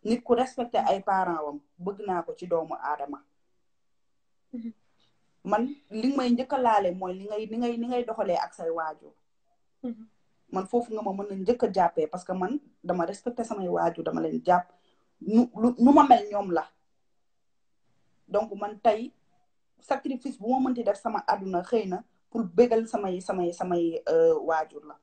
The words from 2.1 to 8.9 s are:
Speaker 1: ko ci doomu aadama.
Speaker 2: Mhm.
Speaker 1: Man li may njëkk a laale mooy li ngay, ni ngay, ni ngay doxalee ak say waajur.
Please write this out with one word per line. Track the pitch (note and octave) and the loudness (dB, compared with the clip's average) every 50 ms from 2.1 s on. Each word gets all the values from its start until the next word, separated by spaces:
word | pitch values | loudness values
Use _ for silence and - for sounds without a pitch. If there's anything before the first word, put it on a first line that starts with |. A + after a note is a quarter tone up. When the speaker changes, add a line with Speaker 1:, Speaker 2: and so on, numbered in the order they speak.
| F#3 F3 E3 | -4 -4 -4
Speaker 1:
ko | - D#3 | -6 -10
ci | - F3+ | -12 -6
doomu | F3+ E3+ E3 D#3+ D#3+ - | -2 -2 -2 -2 -4 -10
aadama. | - - C#3+ D3+ - C#3 C#3+ C#3+ - _ _ _ _ _ _ _ _ _ _ _ _ _ _ _ _ _ _ _ _ _ _ _ _ _ _ - | -8 -6 -6 -4 -6 -6 -10 -10 -14 _ _ _ _ _ _ _ _ _ _ _ _ _ _ _ _ _ _ _ _ _ _ _ _ _ _ -16
Speaker 2:
Mhm. | A#3+ A3+ A#3 A3 _ _ _ _ _ _ _ _ _ _ _ _ _ _ | -12 -12 -12 -14 _ _ _ _ _ _ _ _ _ _ _ _ _ _
Speaker 1:
Man | F#3+ G3+ G#3+ A#3+ C#4 D4 - _ _ | -2 0 0 0 -2 -4 -10 _ _
li | - A3 A3 C4 C#4+ | -8 -2 0 0 0
may | C4+ B3+ B3 | 2 2 2
njëkk | A#3+ A#3+ B3+ - C#4+ | 2 2 0 -2 -2
a | C4 | 2
laale | B3+ A#3+ A3 G#3 G3+ F3+ F3+ | 4 4 4 4 4 2 -2
mooy | F#3 F#3 F#3 F3+ | -2 -6 -6 -8
li | F#3+ G3 | -8 -8
ngay, | G#3 G#3+ G#3+ A3 | -8 -6 -6 -6
ni | G#3+ A3 A#3 | -6 -4 -4
ngay, | A#3+ A#3+ A#3 A#3 | -2 -2 -2 -4
ni | A#3 | -4
ngay | A#3+ B3 B3 A#3+ | -2 -2 -4 -4
doxalee | A#3 - - G#3 G3 F3 | -4 -4 -4 -2 0 0
ak | - - E3+ - | -2 -2 -4 -6
say | - F3 E3 | -8 -6 -4
waajur. | E3 E3 D#3+ D#3 | -2 -2 -4 -6